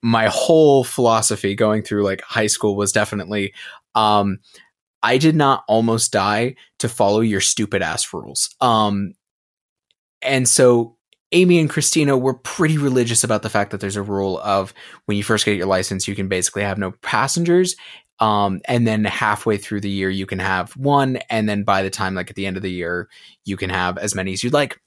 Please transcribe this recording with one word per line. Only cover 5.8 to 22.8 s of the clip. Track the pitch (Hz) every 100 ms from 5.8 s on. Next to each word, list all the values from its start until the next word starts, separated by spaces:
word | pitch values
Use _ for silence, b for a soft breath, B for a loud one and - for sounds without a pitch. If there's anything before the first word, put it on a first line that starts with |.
| 113 113 -
die | 107 98 104 120 127 b _
to | 120
follow | - 101 104
your | 113 98
stupid | - - 104 98
ass | 85 78 -
rules. | 87 - 71 - -
Um, | 127 110 107 101 98 - _ _ _ _ _ _ _ _ _ _
and | 135 135 127
so | - 127 120 117 _ _ _ _
Amy | 170 185 175
and | 156
Christina | - 147 160 143 135
were | 127
pretty | 123 - - 156 156
religious | 143 127 117 113 151
about | 107
the | 107
fact | 107 98
that | 101
there's | 98 101
a |
rule | 101 98 98 92
of | 104 98 95 - B B -
when | 101
you |
first | 104 110
get | - 101
your | 92
license, | 92 92 95 -
you | 101
can | 95
basically | 95 90 -
have | 101 98
no | 95 -
passengers. | - 110 135 - 170 175 180 - B B B _
Um, | 110 104 101 95 -
and | 120 117
then | 107 104
halfway | - 113 104 - 104
through | - 104
the | 101
year, | 98 95
you | 95 95
can | 95
have | 95 92 92 -
one. | 135 143 131 127 -
And | 113 107
then | 104
by | 104 98
the | 98
time, | - 95
like, | 92 90
at | -
the | 98
end | 95
of |
the | 95
year, | 90